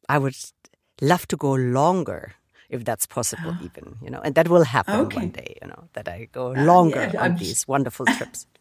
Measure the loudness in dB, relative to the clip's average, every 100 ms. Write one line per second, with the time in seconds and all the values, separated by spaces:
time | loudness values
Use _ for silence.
0 | -2 0 0 -6 -16 _ _ _ _ -2
1 | 2 2 0 -4 -2 0 0 2 2 2
2 | -2 -8 -14 -20 _ _ -14 -10 -6 -6
3 | -6 -4 -4 -6 -8 -8 -10 -16 -18 -16
4 | -14 -8 0 4 6 6 6 2 0 0
5 | -2 -2 -6 -8 -16 -16 -18 -20 -16 -12
6 | -12 -12 -12 -8 -4 2 6 8 8 4
7 | -2 -2 0 -2 -4 -6 -2 -2 -2 -2
8 | -2 -2 -4 -14 -20 _